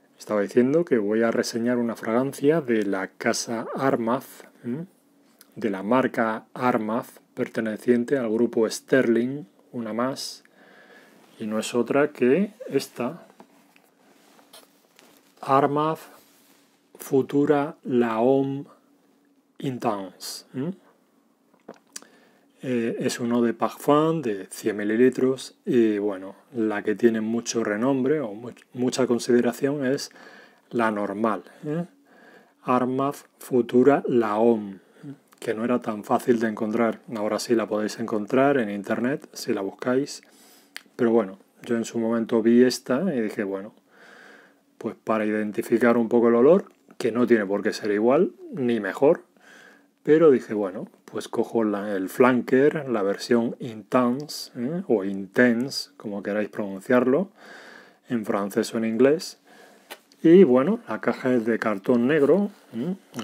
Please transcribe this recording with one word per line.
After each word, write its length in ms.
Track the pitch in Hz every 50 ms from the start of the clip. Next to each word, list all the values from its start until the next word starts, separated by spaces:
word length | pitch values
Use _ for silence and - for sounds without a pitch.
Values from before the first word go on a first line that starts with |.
| _ _ _
Estaba 240 | _ - - 107 104
diciendo 460 | 101 98 - 127 120 131 147 165 170
que 100 | - 135
voy 260 | 113 101 101 110 113
a 80 | 117 117
reseñar 460 | 104 117 107 - - 117 113 123 123
una 200 | 120 120 117 107
fragancia 680 | - - 113 110 123 131 139 135 - 139 143 160 170
de 220 | 139 123 117 107 101
la 240 | 98 98 95 95 -
casa 580 | _ _ - 120 113 - - - 117 110 - - -
Armaf, 680 | - 135 135 127 117 113 113 123 139 - - - - - - _ _ -
¿m? 220 | 117 123 156 175 - _ _ _ _ _ _ _ _ _ _ - _ _
De 140 | - 120 107
la 140 | 95 95
marca 640 | 95 104 123 131 131 - - 127 113 110 110 113 - _ _
Armaf, 640 | - 127 127 123 117 110 107 110 127 131 - - - _ _ _
perteneciente 840 | - 120 - - 123 113 110 107 - - 120 120 120 120 120 143
al 140 | 135 120 110
grupo 400 | 110 113 120 117 - 120 110 98
Sterling, 760 | - - - - 147 131 120 117 113 117 120 127 139 147 185 - _ _ _ _
una 200 | - 123 113 110
más, 500 | 107 113 123 131 139 - - - - - _ _ _ _ - - - - - _ - - - _ _ _ _ _ _ -
y 80 | 113
no 120 | 107 110 110
es 160 | 107 - -
otra 380 | 120 113 - 131 139 151 147
que 400 | - - 127 123 139 180 208 208 - _ 539 -
esta, 560 | - 139 - - - - 120 131 170 - - - _ - - _ _ _ _ _ _ _ _ _ _ _ _ _ _ _ _ _ _ _ _ _ - - - _ _ _ _ _ _ - _ _ _ _ _ _ _ _
Armaf 640 | - 135 135 139 143 135 143 147 151 156 160 - - - - - _ _ _ _ _ _ _ _ _ _ _ _ _ _ -
Futura 840 | - - - 143 135 120 - 143 143 143 143 151 143 143 160 - -
La 380 | _ - 127 120 120 117 113 110
Homme 440 | 117 131 135 139 135 139 139 139 170 - - _ _ _ _ _ _ _ _ _ _ _ _ _ _ _ _ -
Intense, 880 | - 139 127 117 123 120 104 101 95 92 - _ - - - - - _ -
¿m? 180 | 127 139 175 190 - _ _ _ _ _ _ _ _ _ _ _ _ _ _ _ _ _ - - - _ _ _ - - _ _ _ _ _ _ _ _ _ _ _ -
Eh, 300 | 135 123 117 113 120 202 -
es 200 | 147 117 - -
un 100 | 123 117
eau 120 | 120 120
de 100 | 120 117
parfum 680 | 113 - 120 110 - - - 147 147 151 156 160 165 165
de 240 | 135 113 101 95 92
cien 320 | - - - - 113 101 104
mililitros 760 | 104 104 110 117 127 131 127 - 127 131 131 131 - - - _ _
y, 320 | 202 139 120 113 110 104 101
bueno, 360 | 101 104 95 92 95 98 101 - _ _ -
la 260 | 117 110 107 104 104
que 120 | 92 107 104
tiene 260 | 101 120 117 110 110
mucho 420 | 107 110 117 117 117 - - 117
renombre 600 | 110 110 104 104 120 135 139 131 127 135 156 156
o 100 | 131 104
much-, 320 | 101 110 123 117 101 - _ _
mucha 340 | - 127 123 127 - - 127
consideración 800 | 120 120 113 - - 120 120 123 120 117 - 143 135 147 147 135
es 260 | 127 139 143 - - - - - - - - - _ _ _ _ _
la 200 | - 120 113 110
normal, 520 | 107 101 101 98 98 104 113 110 101 90 - - - - 165
¿eh? 180 | 151 151 170 175 - _ _ _ _ _ _ - - - - _ _ _ _
Armaf 640 | _ 135 127 123 123 127 131 135 135 143 143 - - _ _ _
Futura 640 | - - 139 123 113 - 123 123 131 143 139 170 - 220
La 300 | 139 120 113 107 104 110
Homme, 400 | 117 117 117 107 104 98 95 90 - _ _ _ - 143 139 - _ _ _ _
que 120 | - 120
no 100 | 110 107
era 200 | 117 120 123 120
tan 220 | - 120 107 104 98
fácil 360 | - 127 117 - 131 120 110
de 80 | 117 110
encontrar. 540 | 107 - 113 107 107 117 117 110 104 - _ - 127
Ahora 240 | 107 104 107 107 104
sí 160 | - - 120
la 120 | 113 107
podéis 320 | 98 107 104 107 101 - -
encontrar 580 | 117 107 113 104 104 - 127 127 135 143 143
en 140 | 131 113 104
internet 580 | 101 101 98 - - - 117 127 147 - - - -
si 180 | - - 135
la 80 | 110 101
buscáis. 600 | 98 98 - - - 127 123 131 143 - - - - _ _ _ _ _ _ _ _ _ _ - - _ _
Pero 140 | - 123 117
bueno, 260 | 113 117 104 92 95 - _ _ _ _ -
yo 100 | - 120
en 80 | 117 110
su 140 | - - 117
momento 420 | 113 113 117 117 113 - 120 113
vi 220 | 107 117 120 120
esta 520 | 123 127 120 - - - 127 135 185 190 147
y 60 | 120
dije, 240 | 110 101 - 117 104
bueno, 300 | 95 98 95 98 110 - _ _ _ _ _ - - - - - - - - - _ _ _ _ _ _ _
pues 180 | - 113 - - _
para 220 | - 110 110 107
identificar 720 | 107 107 107 107 104 101 117 - - 120 107 123 120 117 120
un 100 | 117 104
poco 200 | 120 117 117 117
el 80 | 117
olor, 280 | 117 127 147 180 196 - - _ _ _ _ -
que 160 | - - 117
no 140 | 104 120 123
tiene 180 | 113 120 110 101
por 180 | 95 101 101
qué 120 | 101 107 87
ser 160 | - - 107
igual, 420 | 101 104 110 120 135 160 196 - - - 359 320 247
ni 260 | 160 127 120 117 110
mejor, 420 | 101 92 - - 139 151 - - - _ _ _ _ - - - - - - _ _ _ _ _
pero 280 | _ 143 151 160 165 151
dije, 220 | 131 110 - -
bueno, 340 | 113 104 101 92 92 117 160 - _ _ _
pues 220 | - - 104 - -
cojo 360 | - 117 113 - - 113 110
la, 300 | 107 104 101 101 107 101
el 160 | 92 95 90
flanker, 800 | - - 127 127 127 120 - - 127 131 139 151 160 160 139 135
la 120 | 117 107
versión 540 | 95 98 98 - - - 123 117 113 123 - -
intense, 920 | 156 120 110 107 98 _ - 127 123 120 123 139 147 147 - - - - -
¿eh? 260 | 131 117 135 170 180 196
O 180 | - 120 101 95
intense, 840 | 101 98 98 98 92 - 127 123 123 113 117 131 139 - - - - _
como 260 | - - 110 101 101
queráis 280 | - 101 101 107 107 -
pronunciarlo, 800 | - - 107 98 98 92 - - 123 123 120 123 131 165 196 - _ _ - - - - - - - - - - _ _ _ -
en 160 | 127 113 101
francés 480 | 110 107 101 101 98 - 113 104 - -
o 40 | 113
en 60 | 113
inglés. 540 | 113 110 113 131 135 156 180 - - - _ _ _ - - - - - _ _ _ - - _ _ _ _
Y 220 | - 160 170 196 180
bueno, 360 | 127 123 127 135 180 226 240 - -
la 120 | 110 104
caja 320 | - 120 113 - - 127
es 140 | 127 120 107
de 120 | 117 113 101
cartón 480 | - 110 104 98 - 131 123 120 120
negro, 440 | 131 156 151 139 135 165 196 202 202 - - _ _ -
¿eh? 220 | 113 131 175 190 - _ _ - 113